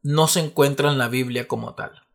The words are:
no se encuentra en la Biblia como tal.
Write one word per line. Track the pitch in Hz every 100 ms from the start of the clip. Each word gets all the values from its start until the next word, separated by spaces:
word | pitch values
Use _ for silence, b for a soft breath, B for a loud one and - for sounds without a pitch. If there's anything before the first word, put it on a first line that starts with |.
no | 143 151 160
se | -
encuentra | 156 - 143 139 147
en | 139
la | 120
Biblia | 127 127 123 120
como | 117 113
tal. | - 110 - _